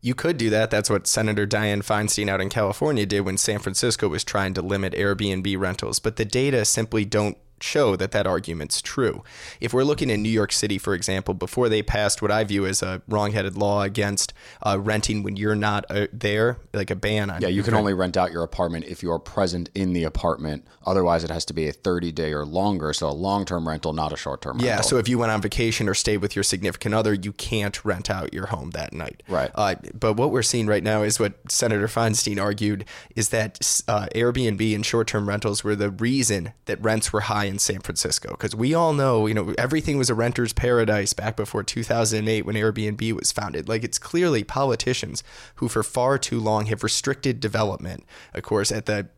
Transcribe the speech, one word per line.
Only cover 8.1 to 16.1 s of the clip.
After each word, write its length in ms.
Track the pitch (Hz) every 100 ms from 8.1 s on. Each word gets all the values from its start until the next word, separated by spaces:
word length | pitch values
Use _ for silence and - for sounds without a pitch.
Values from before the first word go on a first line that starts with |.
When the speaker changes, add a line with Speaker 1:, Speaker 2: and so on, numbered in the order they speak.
Speaker 1:
that 140 | 107 95
argument's 560 | 87 98 82 73 -
true. 400 | - - 120 - - - - -
If 140 | 117
we're 100 | 123
looking 260 | 135 147 139
in 140 | 107
New 60 | 107
York 240 | 110 104
City, 240 | - 107 98
for 160 | -
example, 400 | 95 90 95 95
before 340 | 95 92 - 120
they 160 | 110
passed 380 | 101 107 104 -
what 100 | 104
I 140 | 104 107
view 200 | 101 95
as 160 | 95
a 200 | 90 92 -
wrongheaded 520 | 107 104 104 98 92
law 240 | 101 101
against, 520 | 98 104 101 101 - - - - 107
uh, 140 | 113
renting 440 | 101 107 - 107
when 120 | 101 98
you're 220 | 104 107
not, 260 | 107 104 -
uh, 180 | 101 104